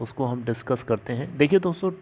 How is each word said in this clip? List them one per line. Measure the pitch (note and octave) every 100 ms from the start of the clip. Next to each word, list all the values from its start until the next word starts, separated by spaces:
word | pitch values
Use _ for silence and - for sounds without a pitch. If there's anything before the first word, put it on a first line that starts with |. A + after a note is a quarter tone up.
उसको | A#2 -
हम | B2+ B2
discuss | A#2+ A2+ - B2
करते | - A2 -
हैं। | A2+ - C#3
देखिए | D3 F#3+
दोस्तों, | F3+ E3 F#3+ F#3